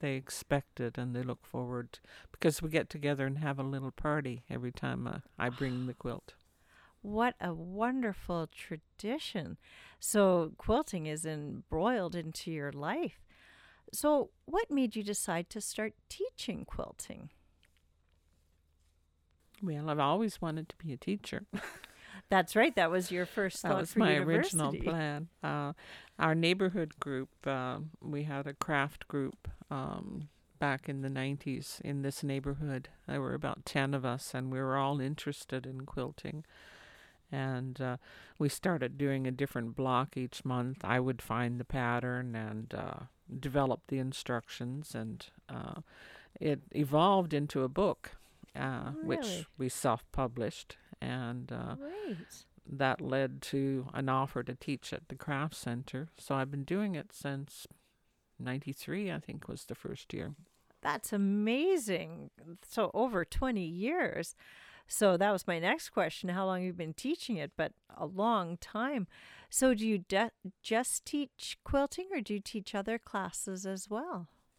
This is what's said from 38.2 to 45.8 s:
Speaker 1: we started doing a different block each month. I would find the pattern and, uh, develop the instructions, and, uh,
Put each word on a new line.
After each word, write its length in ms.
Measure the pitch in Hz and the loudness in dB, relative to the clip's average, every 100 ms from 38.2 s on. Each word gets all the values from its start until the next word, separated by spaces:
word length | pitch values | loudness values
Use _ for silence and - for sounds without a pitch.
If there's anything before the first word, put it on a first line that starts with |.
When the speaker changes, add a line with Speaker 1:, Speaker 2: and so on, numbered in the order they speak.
| - - | -12 0
Speaker 1:
we 100 | 147 | 0
started 480 | - 185 165 127 139 | 2 2 2 2 2
doing 280 | 143 135 131 | 2 2 0
a 40 | |
different 440 | 127 139 127 117 | 0 0 0 -4
block 420 | 117 131 127 135 - | 0 2 4 2 -2
each 280 | 127 - | -6 -4
month. 400 | 131 127 123 131 | -2 0 0 -2
I 160 | 92 123 | 2 4
would 220 | 127 123 | 4 0
find 360 | - 113 120 120 | -2 0 0 -2
the 60 | |
pattern 720 | 127 135 120 120 123 123 127 | -2 0 2 2 0 -2 -2
and, 400 | 113 110 107 113 | -4 -4 -6 -6
uh, 200 | - - - - _ - 135 | -6 -6 -6 -12 _ -12 -6
develop 400 | 139 139 135 120 - | 0 4 4 2 0
the 100 | 135 | -2
instructions, 960 | 131 - - 120 - - 120 135 151 | -2 -4 -2 -2 -2 -6 -4 -4 -6
and, 320 | 117 110 117 - - - | -6 -6 -8 -12 -18 -12
uh, 320 | 123 - - | -10 -8 -8